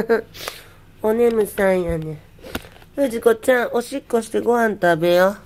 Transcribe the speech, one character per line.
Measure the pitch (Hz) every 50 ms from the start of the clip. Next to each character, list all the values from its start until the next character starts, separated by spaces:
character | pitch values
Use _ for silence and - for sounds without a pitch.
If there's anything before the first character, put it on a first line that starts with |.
| 220 - 226 208 - - - - - - - - - - - - - - - -
<laughs> |
お | - 220
眠 | 220 233 240 233 226 220 208
さ | 202 - - 196 190
ん | 185 185
や | 175 170 170 160
ね。 | 160 156 151 151 - - - - - - - - - - - - - - -
藤 | 285 285 247 220 233
子 | - 233 220
ち | 220 - 262
ゃ | 254 247 226
ん、 | 175
お | - 240
し | 233 - 269 277
っ | - -
こ | 247 226
し | 220 -
て | - 208
ご | 208 220 240
飯 | 240 226 220 196 -
食 | 180 175 170
べ | 160 170 175 175
よ | 180 185 196
う。 | 208 - -